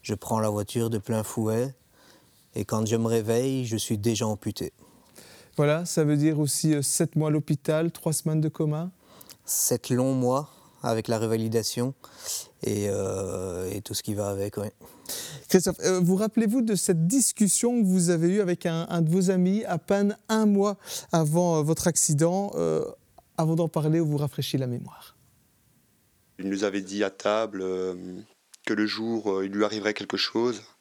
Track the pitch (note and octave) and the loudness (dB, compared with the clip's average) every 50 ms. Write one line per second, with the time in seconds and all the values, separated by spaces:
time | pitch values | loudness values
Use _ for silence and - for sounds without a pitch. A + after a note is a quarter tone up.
0 | _ - G#2+ G2+ - - A#2 A2 G#2+ G#2+ G#2 G#2 G#2 - - A#2+ A#2 A#2 A2+ G#2+ | _ -4 -6 -4 -2 -4 -2 0 0 0 0 -2 -4 -4 -2 -2 -2 0 -2 -4
1 | - - A#2 A2 G#2+ - - A#2+ A2 A2 A2+ A2+ B2 C#3 C3 _ _ _ _ _ | -2 -2 -2 -2 -2 -4 -4 -2 -2 0 0 0 -2 -4 -6 _ _ _ _ _
2 | - - - - _ _ _ _ _ _ _ A2+ G#2 - A2+ A2 A2 G#2 A2+ A2+ | -20 -20 -20 -20 _ _ _ _ _ _ _ -8 -6 -2 -2 -2 0 0 0 0
3 | A2+ A2+ A#2 A#2 G#2 A2 A2+ A#2+ C3 C3+ C3+ C3 B2+ A2+ A2 G#2+ - - A2+ G#2+ | 2 2 0 0 2 2 0 0 2 0 -2 -2 -2 -4 -4 -4 -2 -4 -4 -2
4 | G2+ A#2 A2+ G2+ A#2+ A2 G#2+ G2+ - G#2+ F#2+ - E2 D#2 _ _ - - - - | 0 0 0 0 0 -2 -4 -4 -6 -8 -6 -6 -8 -8 _ _ -20 -20 -20 -20
5 | _ _ _ - - - - - - - _ - D3 D3 D3+ E3 F3+ E3+ - D#3+ | _ _ _ -20 -20 -20 -20 -20 -20 -10 _ 0 2 2 2 0 -2 -2 0 0
6 | D#3 D3 D3+ D3 D3 D#3 D#3 C#3+ D3+ C#3 - - - D#3 D#3 C#3+ C#3 - - - | 2 2 2 4 2 2 2 2 0 0 0 0 2 2 2 2 0 -2 0 0
7 | E3+ D#3 - D3+ D3+ D#3 D3+ D#3 D3 - D3+ - _ - D#3 D#3 E3 E3+ - - | -2 0 0 0 2 2 0 0 0 0 -4 -2 _ 0 0 2 0 -2 -4 -4
8 | - E3+ D3+ - - D#3+ D#3 D#3 D3+ D#3 D#3 - D#3+ D3+ D3+ D3+ E3+ F#3 - _ | -4 -2 -2 -2 -2 0 0 0 0 0 0 0 -2 0 0 -2 -4 -8 -10 _
9 | _ - - - - - - _ _ - - - - - B2+ A#2 - - B2 B2 | _ -20 -20 -20 -20 -20 -20 _ _ -6 -2 -2 0 0 0 -2 0 0 0 2
10 | B2+ C3 C3+ B2+ B2+ B2 B2+ C3+ D3+ - - - - - _ _ - B2 A2+ A2+ | 2 2 2 2 2 2 2 0 -2 -6 -14 -20 -20 -20 _ _ -2 0 0 0
11 | A2 - A#2 A2 A2+ A2 A2+ A2+ A2+ A2 A2 A2+ G#2 - - A#2+ A#2+ C3 C3+ _ | 0 0 0 0 2 0 0 0 0 0 0 0 0 0 -2 -2 -4 -4 -4 _
12 | - - - - - - - - - - _ _ - - G#2 G#2 G2+ G2+ G2 G2+ | -18 -20 -20 -14 -10 -8 -8 -8 -10 -12 _ _ -4 -4 -2 0 0 0 -2 -2
13 | G2 F#2+ G2 G2 G2 F#2 - - F#2 F#2+ F2 F2 F#2 F#2 G2+ G#2+ - - G#2 - | -2 -2 -4 -4 -4 -4 -6 -6 -6 -6 -6 -6 -6 -6 -6 -8 -8 -6 -8 -6
14 | - - G#2 G2+ G#2 G2+ G2+ G2 G2 G#2 - G#2 G2+ G#2 - _ - - - - | -4 -4 -4 -2 -2 -4 -2 -4 -4 -4 -4 -6 -8 -8 -10 _ -20 -20 -20 -20
15 | - - - - - - D3+ C3+ - - - F#3 E3+ F#3+ F3+ - - D#3+ F#3 F#3 | -14 -12 -10 -10 -10 -12 -14 -16 -4 4 4 4 4 2 -4 0 0 2 2 4
16 | F3+ E3+ F#3+ F#3+ A3 A3 - A#3 A3+ G3+ G#3+ C4+ A#3 A3 G#3 F3 - - F#3 D#3+ | 4 2 4 2 2 0 2 2 2 2 2 0 0 0 0 0 2 2 2 2
17 | E3 E3+ A#3 C#4 A3+ - - - G#3+ F#3+ - - - A#3+ B3 A#3+ G#3+ F#3 F#3 F#3 | 4 4 4 4 2 2 2 2 2 2 4 2 2 2 2 4 4 4 4 4
18 | E3+ F3 F3+ D#3+ E3 F3 F#3 G#3+ G3+ F3+ F3+ - - F3+ E3 E3 E3+ - F3 E3+ | 4 4 2 4 2 2 2 2 2 0 -2 -2 -2 -2 -2 -2 -2 -2 0 0
19 | E3 D#3 E3+ F#3+ F#3 F#3 F#3+ F3+ F3+ F#3 G3 G#3+ - G3+ F3+ E3 - - G3+ G3+ | 2 2 4 2 4 2 4 4 2 2 2 0 -2 -2 -4 -6 0 0 2 2
20 | G3+ G3+ G#3 - _ - A3 A3 A3 G#3 G3+ G3 G3 G#3 G3 - - - - - | 2 2 0 -2 _ -2 0 2 4 4 4 4 2 2 0 -4 -10 -10 -10 -10
21 | - - - E3 D#3+ D3 D#3 F3 F3+ F3 E3 D#3 D3 D3+ D#3+ - - F3+ D#3+ - | -6 0 2 2 2 4 2 2 2 4 2 2 2 2 0 2 2 0 2 2
22 | - - D#3 C#3+ D#3+ E3+ F3+ G3 G3+ G3+ - D2+ E2+ E2 D#2+ - - - - _ | 0 2 2 2 2 2 2 0 -4 -4 -2 0 0 2 2 0 0 -4 -8 _
23 | _ _ _ - _ _ _ - D#3+ D#3 E3 E3 E3+ D#3+ - E3+ D3 D#3 D#3 E3 | _ _ _ -20 _ _ _ 0 2 2 2 2 0 0 0 0 0 2 2 2
24 | E3 D3+ D3 C#3+ D3 C#3 - - C3+ - - C3+ C3 B2+ A#2+ B2 - - - - | 2 2 0 0 -2 -4 -4 -6 -6 -2 -2 -2 -2 -2 -4 -6 -8 -14 -18 -20
25 | - - _ _ _ _ _ _ _ _ _ _ _ _ _ _ _ _ _ _ | -20 -20 _ _ _ _ _ _ _ _ _ _ _ _ _ _ _ _ _ _
26 | _ _ _ _ _ _ _ - F#2 G2 G2+ G2 G#2 G2+ F#2+ G2+ F#2+ F#2 G2 G2+ | _ _ _ _ _ _ _ -8 -4 -4 -2 0 0 0 0 -2 -6 -4 -2 -2
27 | G#2 G2 - - - G#2 G#2 A2 A2+ G#2+ G#2 F#2+ F#2 F#2 F#2 F#2 F#2 F#2 F2+ F2+ | -2 -2 -2 -2 0 0 2 2 0 -2 -4 -6 -4 -4 -2 -2 -2 -4 -6 -6
28 | F#2 F#2 F2+ F#2+ A2 _ _ _ _ _ - _ - - A2+ G#2 G#2+ G#2+ G2 G#2+ | -10 -12 -12 -14 -16 _ _ _ _ _ -20 _ -4 -2 0 0 0 -2 -4 -6
29 | A2 A2+ A#2 A2+ G#2 G#2 G2 F#2+ F#2+ G2 G2 G2+ G#2+ G#2 G#2+ G#2+ G2 G#2+ G#2 - | -4 -4 -4 -2 -2 0 0 0 -2 -2 0 0 0 0 0 -2 -2 -2 -2 -2
30 | G2+ F#2+ - G2+ - - - A2+ A#2 B2 A#2 G#2 G#2+ - _ _ | -6 -6 -2 -4 -4 -2 0 0 0 0 -2 -4 -10 -20 _ _